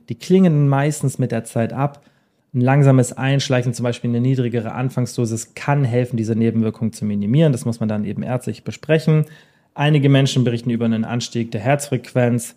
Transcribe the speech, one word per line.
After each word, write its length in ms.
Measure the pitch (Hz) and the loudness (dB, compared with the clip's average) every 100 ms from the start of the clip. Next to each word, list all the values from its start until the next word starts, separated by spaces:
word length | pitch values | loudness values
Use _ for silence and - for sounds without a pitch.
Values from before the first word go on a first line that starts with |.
| - | -14
die 60 | |
klingen 540 | 120 - 185 185 147 143 | -14 2 4 4 4 2
meistens 500 | 139 147 147 135 - | 2 0 -2 -4 -2
mit 140 | 123 | -2
der 100 | 113 | -2
Zeit 300 | 113 117 113 | -4 -4 -4
ab. 320 | 113 143 - _ _ _ _ _ | -2 -4 -6 _ _ _ _ _
Ein 60 | 127 | 0
langsames 520 | 123 143 139 131 120 | 2 6 6 6 2
Einschleichen, 640 | - 131 139 131 127 120 | -2 -2 -2 0 0 0
zum 80 | 117 | -2
Beispiel 280 | 123 120 123 | -4 -4 -4
eine 100 | 120 | 0
niedrigere 500 | 127 131 120 117 110 | 0 0 -2 -4 -6
Anfangsdosis, 840 | - 131 131 120 - 117 110 - | -6 -4 -4 -4 -2 -4 -4 -8
kann 280 | - - 143 | -8 -2 0
helfen, 340 | 131 123 123 113 | 2 0 -2 -4
diese 200 | 110 110 | -2 0
Nebenwirkungen 560 | 113 113 110 - 110 | 2 2 -2 -2 -6
zu 120 | - | -4
minimieren. 460 | 107 101 101 139 160 | -6 -4 0 2 2
Das 140 | 120 | 2
muss 160 | 120 113 | -4 -4
man 80 | 107 | -4
dann 160 | 107 | -4
eben 180 | 101 101 | -4 -6
ärztlich 400 | 104 123 - 113 | -4 -4 -6 -8
besprechen. 640 | - - - 156 156 156 151 - _ _ _ | -10 -12 0 0 2 0 0 -8 _ _ _
Einige 340 | - 147 151 139 | -2 2 4 6
Menschen 360 | 139 135 135 | 4 4 2
berichten 260 | 120 117 120 | 0 -2 -4
über 140 | 117 | -2
einen 200 | 117 110 | 0 -2
Anstieg 460 | 110 120 - 117 117 | -2 -6 -6 -6 -4
der 100 | 110 | -4
Herzfrequenz. 920 | 117 143 - 123 - 127 120 120 - | 0 0 0 -6 -2 0 0 0 -4